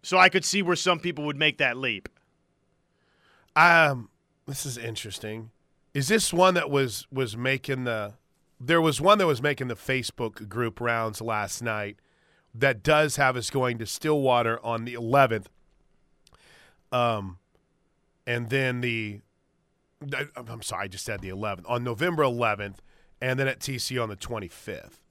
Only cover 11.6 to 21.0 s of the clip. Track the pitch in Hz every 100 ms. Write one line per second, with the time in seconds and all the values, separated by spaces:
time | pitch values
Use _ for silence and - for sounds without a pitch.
11.6 | 120 107 104 104 _ _ _ _ _ 110
12.6 | 139 110 147 151 151 143 135 123 113 139
13.6 | 127 117 110 - 156 151 131 123 113 117
14.6 | 117 113 117 120 117 139 131 110 92 _
15.6 | _ _ _ _ _ _ _ _ _ -
16.6 | _ _ _ 123 120 110 98 90 _ _
17.6 | _ _ _ _ _ _ - 120 117 135
18.6 | 131 123 123 113 107 104 _ _ _ _
19.6 | _ _ _ _ 147 135 143 - 117 120
20.6 | - 90 101 92